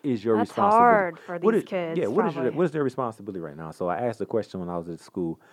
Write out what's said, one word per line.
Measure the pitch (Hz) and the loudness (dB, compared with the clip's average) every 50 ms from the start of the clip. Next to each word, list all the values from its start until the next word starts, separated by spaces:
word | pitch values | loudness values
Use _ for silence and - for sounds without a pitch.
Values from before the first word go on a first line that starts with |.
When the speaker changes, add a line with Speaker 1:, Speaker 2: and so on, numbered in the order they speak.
Speaker 1:
is | - 147 123 107 98 | -4 -4 -2 -2 2
your | 113 113 | 2 2
Speaker 2:
That's | 107 104 95 | 2 2 0
Speaker 1:
responsibility? | - - 202 202 214 226 240 240 | 0 2 4 6 6 8 8 8
Speaker 2:
hard | 226 208 190 175 160 156 | 6 4 2 0 -6 -10
for | - - 175 175 | -14 -12 -10 0
Speaker 1:
What | 170 214 | 2 2
Speaker 2:
these | 226 196 | 2 2
Speaker 1:
is, | - - | -2 -2
Speaker 2:
kids, | 202 185 175 165 165 180 | -4 -4 -4 -2 -2 -2
Speaker 1:
yeah, | 156 101 | -2 0
what | 120 190 - | 0 0 0
is | 175 147 | 0 -2
your, | - - | -2 -2
Speaker 2:
probably. | - 156 147 | -2 0 0
Speaker 1:
what | 180 | -2
is | 165 | 0
their | 143 156 143 | 0 -2 -2
responsibility | 127 - - 127 117 110 - 101 104 98 92 | -2 -2 -2 -4 -4 -6 -8 -12 -10 -10 -8
right | 82 78 71 | -10 -10 -10
now? | 78 82 78 | -10 -12 -12
So | 78 - 92 87 | -8 -4 -2 -2
I | 85 87 123 | -2 -2 -2
asked | 120 110 - | -4 -4 -4
the | 98 | -6
question | - - 113 101 - - 95 | -2 -2 -4 -4 -4 -8 -8
when | 87 87 | -8 -6
I | 87 | -6
was | 85 82 85 | -6 -6 -8
at | 82 80 | -12 -12
school. | - - _ 98 87 82 80 - _ _ | -14 -10 _ -4 -4 -4 -4 -8 _ _